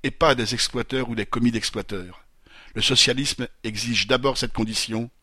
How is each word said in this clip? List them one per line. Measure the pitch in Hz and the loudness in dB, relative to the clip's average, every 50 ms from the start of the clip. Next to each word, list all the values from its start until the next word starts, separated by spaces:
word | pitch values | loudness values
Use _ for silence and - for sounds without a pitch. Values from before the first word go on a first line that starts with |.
| - | -4
et | 131 | -4
pas | 120 - 170 156 135 | 0 4 4 4 6
des | 123 113 104 127 | 4 2 -2 0
exploiteurs | 120 - - - 123 113 - 131 131 127 120 | -2 -2 -2 -2 -4 -4 -2 -2 -2 -2 -2
ou | 117 | -2
des | 110 104 | -4 -2
commis | - - 117 117 120 | -2 0 2 2 2
d'exploiteurs. | 117 110 - - - 107 98 - 104 92 90 90 90 - - _ _ _ _ - - - - - - | 2 2 -2 -2 -4 -4 -6 -6 -8 -8 -8 -10 -16 -20 -20 _ _ _ _ -20 -20 -20 -20 -10 -6
Le | 113 | -2
socialisme | 104 - 127 120 - 127 123 127 143 143 - - 127 113 - _ _ | 0 2 4 4 4 4 4 0 -2 -4 -4 -4 -6 -8 -8 _ _
exige | 113 107 104 107 120 117 107 - - | -6 -4 -4 -2 0 0 0 2 4
d'abord | 131 123 127 151 127 - | 2 4 4 2 0 0
cette | - 117 - | -2 -2 0
condition. | - 110 110 110 - - - 110 110 117 120 _ _ | -2 -2 0 0 -4 -4 -2 -4 -4 -4 -6 _ _